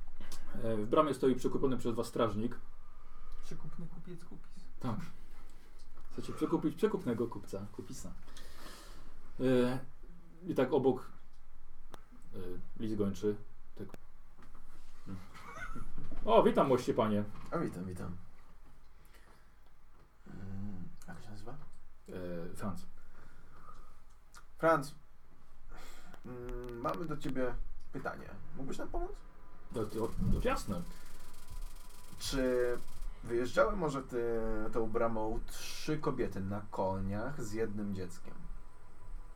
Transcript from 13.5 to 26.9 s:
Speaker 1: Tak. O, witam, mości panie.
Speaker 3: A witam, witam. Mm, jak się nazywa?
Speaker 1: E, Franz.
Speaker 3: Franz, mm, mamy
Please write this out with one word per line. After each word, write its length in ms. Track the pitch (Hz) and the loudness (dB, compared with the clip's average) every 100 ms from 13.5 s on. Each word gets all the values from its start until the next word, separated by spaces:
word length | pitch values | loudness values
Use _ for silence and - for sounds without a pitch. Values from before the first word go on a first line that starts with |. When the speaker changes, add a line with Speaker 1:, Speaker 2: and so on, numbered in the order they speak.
| - - | -6 -6
Speaker 1:
Tak. 140 | - 104 - - - - - - - - - - - - - - - - - - - - - - - | -6 -6 -6 -6 -8 -8 -8 -8 -4 -4 -2 -2 -4 -4 -6 -8 -10 -10 -6 -2 0 4 4 6 4
O, 180 | - 254 | 8 8
witam, 260 | 180 214 143 | 8 8 6
mości 260 | 127 - | 6 4
panie. 300 | 123 110 104 104 - - | 4 4 4 0 -4 -4
Speaker 3:
A 80 | 170 | -2
witam, 260 | - 175 | -2 -4
witam. 320 | 185 90 95 92 - - - - - - - - - - - - - - - - - - - - - | -6 -6 -6 -6 -6 -10 -12 -12 -14 -12 -14 -14 -16 -18 -18 -18 -20 -18 -16 -14 -14 -14 -18 -18 -12
Mm, 580 | - 95 98 104 92 87 - - | -10 -6 -4 -4 -4 -4 -6 -6
jak 140 | 87 | -8
się 80 | 110 | -8
nazywa? 220 | 107 - 151 - - - - - | -6 -6 -4 -4 -4 -6 -10 -10
Speaker 1:
E, 460 | 92 87 85 85 - | -6 -4 -4 -2 -2
Franz. 300 | 107 87 - - - - - - - - - - - - - - - - - - | -2 -2 -2 -4 -4 -6 -8 -8 -8 -8 -6 -6 -6 -8 -12 -14 -16 -14 -12 2
Speaker 3:
Franz, 360 | 160 156 143 - - - - - - - - - - - - - - | 4 4 2 -10 -14 -14 -12 -12 -10 -8 -6 -4 -4 -4 -6 -6 -8
mm, 540 | 123 123 123 123 117 | -8 -6 -6 -6 -2
mamy 240 | 151 | -2